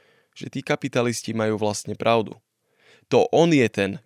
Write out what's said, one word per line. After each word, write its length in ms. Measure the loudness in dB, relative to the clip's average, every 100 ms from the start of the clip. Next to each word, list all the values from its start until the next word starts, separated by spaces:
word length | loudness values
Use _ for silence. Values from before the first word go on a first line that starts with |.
| _ _ _
že 160 | -18 -12
tí 80 | -10
kapitalisti 720 | -6 -6 -4 -2 -2 -2 -6
majú 240 | -4 -2
vlastne 400 | -2 -4 -4 -8
pravdu. 400 | -4 0 0 0 -8 _ _ _ _ _ _ _
To 160 | 2 4
on 240 | 4 4
je 160 | 4 2
ten, 320 | 0 -4 -6